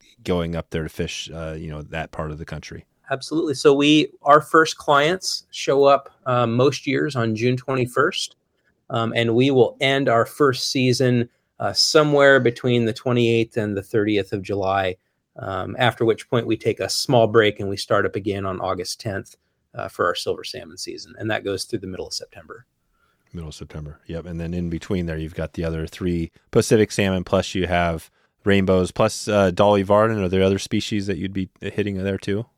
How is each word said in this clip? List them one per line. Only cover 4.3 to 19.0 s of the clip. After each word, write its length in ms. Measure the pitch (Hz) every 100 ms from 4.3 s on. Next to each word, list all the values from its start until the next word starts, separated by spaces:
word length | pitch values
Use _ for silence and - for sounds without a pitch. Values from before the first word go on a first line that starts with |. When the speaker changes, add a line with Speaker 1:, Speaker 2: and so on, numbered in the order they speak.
| 147
Speaker 2:
first 360 | 151 240 240 -
clients 680 | - 143 151 190 - - -
show 320 | - - 139
up, 260 | 139 139 - _ 127
um, 280 | 123 117 117
most 320 | 127 131 -
years 280 | 135 151 131
on 200 | 113 107
June 220 | 123 127
twenty-first, 800 | - 131 123 131 160 - - _ _ _ _ _ -
um, 220 | 117 113 117
and 180 | 117 113
we 160 | 139
will 240 | 131 110 -
end 260 | 135 139 131
our 180 | 117 110
first 460 | - 143 127 -
season, 560 | 139 127 120 127 123 120 _ _ -
uh, 140 | 104
somewhere 680 | 101 - 160 151 143 139 135
between 460 | 123 - 127 120 113
the 80 |
twenty-eighth 640 | 107 127 123 117 117 113 120
and 180 | 104 98
the 80 |
thirtieth 480 | - 113 104 101 98
of 120 | 101
July. 520 | 90 101 95 98 95 92 _ _ _ -
Um, 360 | 98 95 98 -
after 260 | 123 -
which 280 | 117 104 -
point 160 | 120 117
we 100 | 107
take 220 | 113 101
a 100 | 98
small 380 | - - 123 110
break 320 | 113 104 104
and 100 | 98
we 80 | 101
start 300 | - 104 98
up 80 | 107
again 280 | 101 98
on 160 | 95 92
August 400 | 92 92 90
tenth, 360 | -